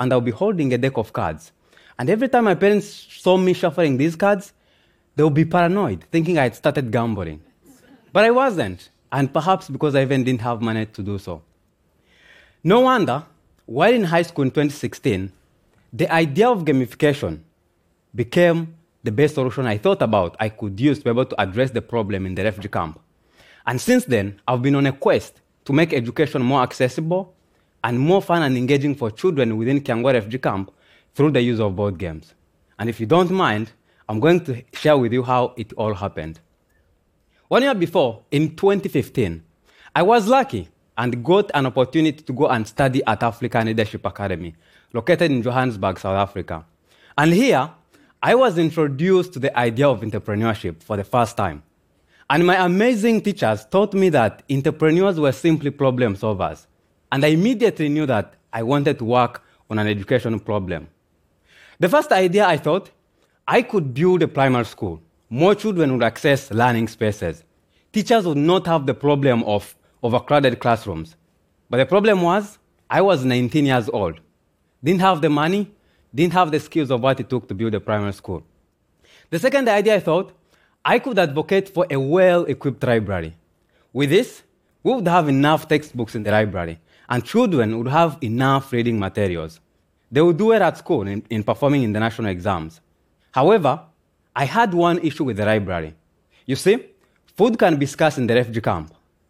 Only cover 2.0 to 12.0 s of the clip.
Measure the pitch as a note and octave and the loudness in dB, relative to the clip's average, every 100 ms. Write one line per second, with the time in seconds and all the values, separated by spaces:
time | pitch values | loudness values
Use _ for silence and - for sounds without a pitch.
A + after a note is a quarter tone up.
2 | C3 G#3+ C4 B3 A3 E3 G3 G#3 G3+ - | -2 0 0 2 2 2 2 2 -2 -10
3 | - - F#3 F#3+ F#3 F3+ F3 D#3 D#3+ C3 | -20 -4 2 4 4 0 0 0 0 2
4 | D#3+ E3 G3+ G#3 - _ _ _ _ _ | 0 0 0 0 -2 _ _ _ _ _
5 | _ - D#3 D3 D#3+ F3 E3+ G3 E3+ F2+ | _ 0 2 2 2 2 2 0 -2 -4
6 | - E3 D#3+ E3 B2+ - D3+ C#3+ B2+ A#2 | -4 -2 0 0 0 0 -2 -2 -2 -2
7 | A#2 G2+ E2+ D#2 - _ _ _ _ - | -2 -4 -6 -12 -18 _ _ _ _ -20
8 | _ F#3 A3 B3 C4+ F3+ G#2+ F2+ - _ | _ 2 4 4 2 0 -4 -8 -16 _
9 | _ C3 C3+ E3 D#3+ F#3+ - C3+ D3+ C#3 | _ -2 0 0 0 0 -2 -4 0 2
10 | C3 C3+ B2+ B2+ A#2+ A#2 A2+ A2+ A2 - | 2 0 0 -2 -2 -4 -2 -2 -4 -8
11 | G2+ G2+ F#2+ E2 - _ _ _ _ _ | -8 -8 -10 -14 -16 _ _ _ _ _